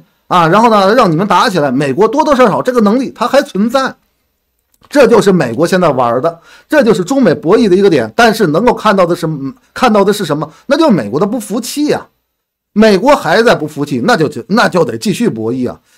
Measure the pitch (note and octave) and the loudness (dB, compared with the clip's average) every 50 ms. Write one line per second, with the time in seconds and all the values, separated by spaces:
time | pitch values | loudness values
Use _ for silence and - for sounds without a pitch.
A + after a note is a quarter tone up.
0 | - _ _ _ _ - E3 F3+ E3 D#3+ F3 G#3+ A#3 A#3 A3 G3+ F#3+ G3 A3 C4 | -8 _ _ _ _ -2 0 0 2 2 2 2 4 4 2 2 2 2 2 2
1 | A3+ F3+ D3+ D#3+ G#3+ G3+ F#3 F#3 A3+ B3 F#3 D#3+ D3 C#3 B2 C#3 D3+ C3+ B2+ E3 | 2 2 0 0 0 0 0 0 0 0 0 -2 -2 0 0 -2 -2 -2 0 0
2 | G#3+ A3 C4+ D4 D#4 D4+ C#4+ A#3+ B3+ G3+ D#3 B2+ C3+ B3+ B3 A#3+ G#3+ G3+ A3 C#4 | 0 0 2 0 0 2 2 2 2 2 2 0 -2 -2 0 0 2 2 0 0
3 | B3 - - - A3 A#3 B3+ C#4+ - - - F#3+ G#3+ A#3+ B3 C4+ C4 A3 - _ | -2 -4 -6 -6 -4 0 0 0 0 0 -4 -4 -2 0 0 -2 -2 -4 -8 _
4 | _ _ _ _ _ _ _ _ _ _ _ _ _ _ _ _ _ - - D4 | _ _ _ _ _ _ _ _ _ _ _ _ _ _ _ _ _ -2 2 2
5 | B3+ G3 A#3 G#3 - G3+ F#3 E3 C3+ A#2 A2+ B2+ E3+ E3 F#3+ F#3 F3+ D#3 C3 B2+ | 4 4 4 4 4 2 2 2 0 -2 -2 -2 -2 0 0 0 0 0 0 0
6 | B2+ A#2+ A#2 C3 C#3 E3 E3 - _ _ - - _ - D#4 D4 A3 - - F3+ | 0 0 0 -2 -2 -4 -6 -6 _ _ -20 -18 _ -2 0 2 2 2 0 0
7 | E3+ F3+ C4+ C4+ B3 E3+ C#3+ - - D#3+ G#3+ B3+ A#3+ F#3+ F3 G3 G3 G3 D#3+ B2+ | -2 -2 0 2 2 2 0 0 0 0 2 2 2 2 2 2 2 2 2 2
8 | A2+ G#2+ - - A#3+ A3 G#3 G#3+ G3+ D#3 D3 F3 A#3 A#3+ G3+ - - A3 G3 F#3+ | -2 -2 0 0 2 2 2 0 0 0 0 0 0 0 0 0 0 0 2 2
9 | F3+ E3 F3 - E3+ D#3 D#3 C#3 C3+ C3+ - _ _ _ - - C4 A#3 G#3+ G3+ | 2 0 0 -4 -4 -6 -6 -8 -10 -12 -12 _ _ _ -6 -2 0 0 2 2
10 | G3 G#3 G3+ G#3 F#3+ D#3 C#3+ D3+ D3+ D#3 - _ _ - C#4+ D#4 D#4+ D4 G3+ C#3+ | 2 0 0 -2 -2 -4 -4 -6 -6 -10 -12 _ _ -4 0 2 2 2 2 0
11 | G#2+ G2+ A2+ D3+ G3+ G3 B3+ B3+ G#3 - F#3+ B3+ A3 - - D4 D4+ C#4 D3+ G#2+ | -2 -4 -4 -4 -4 -4 -4 -8 -8 -8 -8 -8 -8 -8 -6 -4 -4 -2 -4 -4
12 | - _ _ _ _ _ _ _ _ _ _ _ _ _ - G3+ A3 A3 G3+ F3 | -6 _ _ _ _ _ _ _ _ _ _ _ _ _ -2 0 2 2 2 2
13 | G#3+ C#4+ C#4+ - - D#3 F3 - - A#3+ E3+ C#3 D#3 D3 - C#3 C#3+ C#3 C#3 A#2 | 2 2 2 2 2 0 0 2 2 2 0 0 -2 -8 -6 -8 -6 -4 -4 -4
14 | A#2 - D#3+ D#3+ D3+ B2 - A#2+ - - F#3+ A#3+ G#3+ F3+ - F3 D3+ A#2+ A2 A#2 | -2 -2 0 0 -2 -4 -4 -8 -8 -4 -2 0 0 0 0 -2 -2 -2 -4 -6
15 | - G#3+ - - A#3+ F#3 A#2 A2 G#2+ A2+ C3 C3 B2 G2+ D2+ - _ _ _ | -4 -4 -4 -2 -2 -4 -4 -4 -6 -6 -4 -4 -6 -6 -8 -10 _ _ _